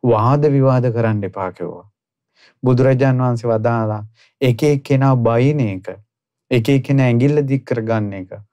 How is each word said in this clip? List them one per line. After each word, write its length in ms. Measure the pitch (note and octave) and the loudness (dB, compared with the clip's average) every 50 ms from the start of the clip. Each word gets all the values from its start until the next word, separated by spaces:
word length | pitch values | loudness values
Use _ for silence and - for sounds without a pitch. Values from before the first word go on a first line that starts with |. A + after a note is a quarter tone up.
| - | 2
"වාද 440 | B2 A2+ G#2+ A2 A#2+ C#3 D3 D3 | 2 2 2 2 2 2 2 2
විවාද 400 | D3+ C#3 C#3 C3 C3 C3 B2+ A#2+ B2+ | 2 2 2 2 2 2 2 0 0
කරන්න 340 | A2+ A#2 A2+ A2 G#2+ G#2 G2+ | -2 0 -2 0 -2 -2 -4
එපා," 260 | F#2+ - G2+ F#2+ F#2 F2+ | -6 -8 -6 -8 -8 -8
කිව්වා. 340 | - F2 F2 E2+ F2 F2+ _ _ _ _ _ _ _ _ _ _ _ _ _ _ _ - | -8 -12 -12 -12 -14 -18 _ _ _ _ _ _ _ _ _ _ _ _ _ _ _ 0
බුදුරජාන් 640 | B2+ B2+ B2 C3 C3+ C3+ B2+ C3+ C3+ C3 B2+ B2+ | 0 2 2 4 2 2 2 2 0 0 0 0
වහන්සේ 260 | B2+ A#2+ A#2 A2+ A#2+ | -2 -2 -2 -2 -2
වදාලා, 520 | A2+ A2 G#2+ A#2+ A#2 A#2 A2+ G#2+ G#2+ G#2+ G#2+ G#2+ _ _ _ _ _ _ | -2 0 0 0 -2 0 -2 -4 -4 -6 -10 -14 _ _ _ _ _ _
"එක 220 | C#3 C3 A#2+ A2 - | 0 0 0 2 2
එක්කෙනා 520 | D3+ D3 C#3 C#3 - C#3+ C3 C3+ C3+ C3 | 0 0 0 0 -2 0 2 2 2 2
බයින 480 | B2+ A#2 A2+ A#2 A#2 B2 C#3 D3+ D3+ C3 | 2 2 2 2 2 2 2 2 0 -2
එක, 240 | G#2+ F#2+ F#2 F#2+ - F#2+ G2 - _ _ _ _ _ _ _ _ _ | -2 -4 -8 -10 -12 -16 -16 -18 _ _ _ _ _ _ _ _ _
එක 180 | C3 B2 A2 C#3+ | -2 -2 2 2
එක්කෙනා 400 | C#3 C3+ C3 - C#3 C3+ C3 B2 | 0 0 0 0 0 2 2 2
ඇඟිල්ල 340 | A#2 A#2 B2 C#3+ D3 D3+ C#3+ | 2 2 2 2 2 0 0
දික් 220 | C3+ C3+ C3+ - | 0 -2 -4 -2
කරගන්න 480 | - C#3 A#2 A2 A2 A2+ A2 G#2 G2+ G2+ | -4 -6 -4 -2 -2 -2 -2 -2 -4 -8
එක 240 | G2 F#2 F#2 - G#2 - _ | -10 -12 -14 -16 -20 -20 _